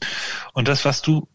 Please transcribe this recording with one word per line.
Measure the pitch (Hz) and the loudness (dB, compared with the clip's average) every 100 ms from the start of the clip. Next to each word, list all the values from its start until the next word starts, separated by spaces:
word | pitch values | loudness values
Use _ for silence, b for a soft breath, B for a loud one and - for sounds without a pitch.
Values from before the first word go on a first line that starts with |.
| B B B B B | B B B B B
Und | - 123 | -2 2
das, | 139 | 2
was | 147 139 | 2 0
du | - 156 - | 2 2 0